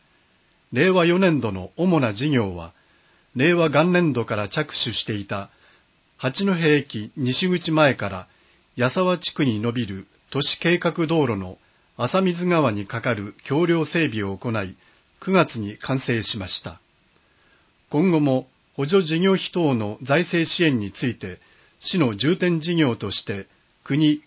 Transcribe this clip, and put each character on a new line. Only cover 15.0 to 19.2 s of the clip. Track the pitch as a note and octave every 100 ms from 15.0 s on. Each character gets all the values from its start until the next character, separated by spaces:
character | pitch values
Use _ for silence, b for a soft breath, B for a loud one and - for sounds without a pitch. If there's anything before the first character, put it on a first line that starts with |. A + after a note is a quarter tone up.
| b -
九 | -
月 | F#3+ D#3 A#2+
に | G2+ G#2+
完 | - C3
成 | - A#2
し | G2 A#2
ま | F#2+
し | -
た。 | G2+ E2+ _ _ _ b b b b b b b _
今 | D3 F#3
後 | E3
も | D3 C3 C3 _ _ -
補 | C#3+
助 | G3
事 | D#3+
業 | D#3+